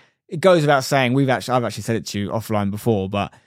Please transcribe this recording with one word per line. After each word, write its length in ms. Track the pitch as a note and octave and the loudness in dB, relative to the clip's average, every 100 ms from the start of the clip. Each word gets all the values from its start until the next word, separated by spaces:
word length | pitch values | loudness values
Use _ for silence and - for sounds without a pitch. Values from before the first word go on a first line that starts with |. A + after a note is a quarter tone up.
| _ _ - | _ _ -12
it 100 | E3+ | 0
goes 200 | F#3+ F3+ | 4 4
without 240 | D3 C#3 | 4 2
saying, 300 | C3 C#3+ B2 | 2 0 2
we've 140 | C3 C3+ | 2 2
actually, 260 | A#2 F#2 B2+ | 0 0 -2
I've 80 | |
actually 180 | A2+ G2 | -2 -6
said 140 | G#2+ A2 | -4 -4
it 100 | - | -4
to 120 | G2+ | -6
you 80 | G2 | -4
offline 400 | G2 A2 G#2+ G2+ | -6 -2 -2 -2
before, 380 | G#2 A#2+ G#2+ F#2+ | -2 0 0 0
but 240 | G2+ G2 - | -4 -6 -8